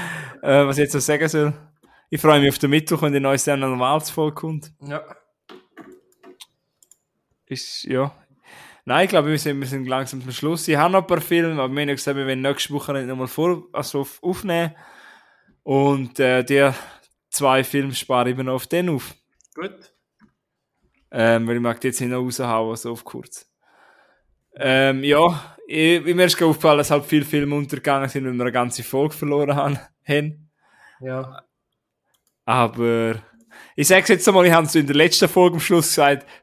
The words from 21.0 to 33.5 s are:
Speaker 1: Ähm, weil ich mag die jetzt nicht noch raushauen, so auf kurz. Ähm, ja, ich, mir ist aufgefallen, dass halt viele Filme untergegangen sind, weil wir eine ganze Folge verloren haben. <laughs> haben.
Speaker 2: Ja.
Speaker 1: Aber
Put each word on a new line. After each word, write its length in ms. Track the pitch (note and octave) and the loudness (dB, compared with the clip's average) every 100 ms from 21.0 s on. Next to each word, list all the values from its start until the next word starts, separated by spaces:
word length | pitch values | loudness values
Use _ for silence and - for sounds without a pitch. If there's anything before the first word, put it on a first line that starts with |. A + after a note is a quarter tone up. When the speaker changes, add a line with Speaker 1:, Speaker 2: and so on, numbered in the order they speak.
| _ | _
Speaker 1:
Ähm, 360 | C3 A2+ A#2 A#2 | 0 2 2 0
weil 80 | A#2+ | -2
ich 60 | |
mag 180 | A#2+ A2+ | -2 -2
die 80 | C3 | -4
jetzt 140 | A#2 | -4
nicht 80 | B2 | -4
noch 100 | B2+ | -4
raushauen, 540 | B2+ A#2+ B2 A2+ A2+ A#2 | -6 -4 -2 -2 -2 -6
so 160 | A#2+ | -8
auf 140 | A#2 - | -12 -12
kurz. 440 | A#2+ - - _ _ _ _ _ _ _ _ _ _ _ - | -16 -16 -20 _ _ _ _ _ _ _ _ _ _ _ -4
Ähm, 480 | C3+ C3 C3+ C3+ | 0 4 2 2
ja, 520 | C#3 D3 E3+ D#3 - - - | 2 4 4 2 -10 -20 -8
ich, 380 | D#3 D#3+ E3+ | 0 2 2
mir 220 | D3+ F3 F3+ | 2 2 2
ist 160 | - | 4
aufgefallen, 360 | E3 D3+ D#3+ D3 | 2 4 4 4
dass 120 | C#3 | 4
halt 140 | D3 C#3+ | 0 2
viele 180 | D3+ C#3+ | 0 0
Filme 300 | D3 C#3+ D3 | -2 -2 -4
untergegangen 540 | C#3 C#3 D3 C#3 C3+ | -4 -6 -2 -2 -2
sind, 160 | C#3 C3 | -6 -6
weil 80 | |
wir 80 | B2 | -4
eine 80 | B2 | -2
ganze 320 | B2 B2 A#2+ | 0 -2 -6
Folge 320 | A2+ C3+ D3+ - | -4 -2 -2 -2
verloren 400 | D3 C#3+ C#3+ C#3+ | -4 -2 0 -2
haben. 240 | C#3+ C#3+ - | -2 -4 -10
<laughs> 160 | _ - | _ -4
haben. 420 | C#3+ D3+ D3+ _ _ _ _ - _ | -2 -2 -10 _ _ _ _ -20 _
Speaker 2:
Ja. 420 | C3 B2+ C3 C3+ _ _ _ _ _ _ _ _ _ _ - | -10 -10 -10 -16 _ _ _ _ _ _ _ _ _ _ -2
Speaker 1:
Aber 800 | B2 A#2 A#2 A#2 A#2 A2+ A2+ - _ _ | 0 0 0 -2 0 -2 -6 -12 _ _